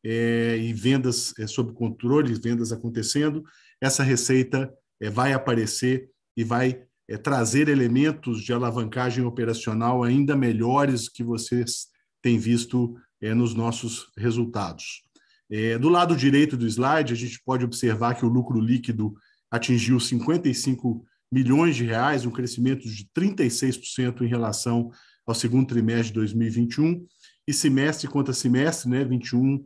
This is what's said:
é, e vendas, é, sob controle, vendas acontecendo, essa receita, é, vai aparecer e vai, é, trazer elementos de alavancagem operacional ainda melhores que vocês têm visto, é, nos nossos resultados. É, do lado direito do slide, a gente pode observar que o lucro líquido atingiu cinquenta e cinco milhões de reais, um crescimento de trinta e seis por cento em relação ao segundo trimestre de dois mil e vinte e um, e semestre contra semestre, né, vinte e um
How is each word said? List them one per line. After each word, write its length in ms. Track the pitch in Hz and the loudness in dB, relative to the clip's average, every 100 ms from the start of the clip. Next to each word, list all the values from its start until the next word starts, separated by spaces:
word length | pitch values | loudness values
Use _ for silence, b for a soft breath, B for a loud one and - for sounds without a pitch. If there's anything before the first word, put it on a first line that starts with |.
é, 520 | 110 117 117 117 117 113 | -4 -2 0 2 0 0
e 140 | 117 | -2
vendas, 600 | 104 110 135 127 113 - - | -2 2 2 2 -2 -4 -8
é, 80 | 107 | -6
sob 260 | - 120 | -4 -4
controle, 600 | 117 113 - 120 147 135 | -4 -6 -2 2 2 2
vendas 360 | 110 117 120 113 | -2 -2 -2 -4
acontecendo, 720 | 117 120 113 107 143 151 151 156 b b b | -6 -6 -6 -2 0 0 -2 -10 b b b
essa 240 | 135 131 | -2 2
receita, 680 | 135 123 - 131 127 135 131 - _ _ | 2 2 2 2 2 -2 -4 -10 _ _
é, 100 | 107 | -6
vai 220 | 104 135 | -2 0
aparecer 760 | 135 - 117 110 - 127 127 131 _ _ - | 0 0 0 0 -2 0 -2 -4 _ _ -6
e 80 | |
vai, 380 | 113 120 127 127 - _ - | -2 0 0 -2 -14 _ -12
é, 80 | 107 | -6
trazer 520 | 147 135 113 135 147 | -2 0 2 2 4
elementos 760 | 143 120 123 151 151 127 110 | 4 4 4 2 0 -6 -6
de 100 | 101 | -2
alavancagem 720 | 120 120 117 110 127 123 120 | -2 -2 -2 -4 -4 -2 -2
operacional 760 | 120 120 113 113 - 110 117 123 | -2 -2 -4 -2 -4 -2 0 2
ainda 320 | 120 135 143 139 | 2 2 2 2
melhores 720 | 123 110 117 135 143 123 113 | 2 2 2 2 2 0 -4
que 140 | - | -8
vocês 640 | 117 113 - 123 120 - - _ _ _ | -6 -4 -2 -2 -2 -6 -12 _ _ _
têm 160 | 123 113 | 0 2
visto, 560 | 107 117 - 123 120 120 B _ | 2 0 0 -2 -2 -4 B _
é, 120 | 107 | -2
nos 220 | 117 117 | 0 0
nossos 580 | 107 117 117 113 - - - | 0 -2 -4 -8 -10 -14 -4
resultados. 840 | 117 117 117 110 92 80 - - _ b b b _ | -2 0 -2 -4 -6 -8 -14 -16 _ b b b _
É, 280 | 107 110 117 | -2 0 2
do 100 | 147 | 4
lado 260 | 175 175 | 4 4
direito 420 | 156 135 139 151 131 | 4 4 6 4 2
do 100 | 117 | -2
slide, 460 | 110 131 156 135 | 0 2 2 0
a 40 | 117 | -4
gente 240 | 127 - | -6 -10
pode 200 | - 127 | -4 -2
observar 500 | 120 - 120 107 117 | -2 0 -2 0 0
que 120 | 120 117 | 0 2
o 20 | |
lucro 320 | 123 120 120 | 2 0 0
líquido 540 | 113 123 120 110 107 B B B B | 2 0 0 -4 -4 B B B B
atingiu 480 | 117 - 123 110 127 | -4 0 2 4 2
cinquenta 500 | - 120 143 170 160 | 2 -2 0 2 2
e 60 | |
cinco 500 | 123 139 127 123 113 b b _ | 0 -2 -2 -2 -4 b b _
milhões 440 | 127 123 139 170 131 | 0 4 4 4 2
de 80 | |
reais, 420 | 117 113 135 139 120 | 0 0 0 0 -2
um 40 | |
crescimento 560 | 113 123 - 127 135 113 | -4 -6 0 0 0 -6
de 220 | 107 101 | -12 -8
trinta 280 | - 190 190 | -2 -2 2
e 80 | 170 | 0
seis 260 | - 131 127 | 0 -2 -2
por 100 | - | -8
cento 380 | - 123 120 | -4 -4 -2
em 40 | 120 | -2
relação 600 | 120 113 107 120 120 117 B B B - | 0 -2 -2 0 0 0 B B B -6
ao 80 | |
segundo 320 | 113 120 127 131 | -2 2 2 2
trimestre 420 | 117 110 117 117 | 2 2 0 0
de 40 | |
dois 200 | 107 107 | -2 0
mil 120 | 113 113 | 0 0
e 40 | |
vinte 240 | 117 117 | 0 0
e 60 | 143 | 2
um, 260 | 160 175 175 B B B - | 0 0 -8 B B B -4
e 40 | |
semestre 540 | 139 156 135 147 156 135 | 0 2 2 2 -2 -4
contra 280 | 143 139 | -2 -2
semestre, 560 | 123 127 127 151 160 127 | -2 2 2 2 0 -2
né, 140 | 123 | -2
vinte 240 | 131 123 - | 0 -2 0
e 80 | 123 | 0
um 280 | 131 139 | 2 0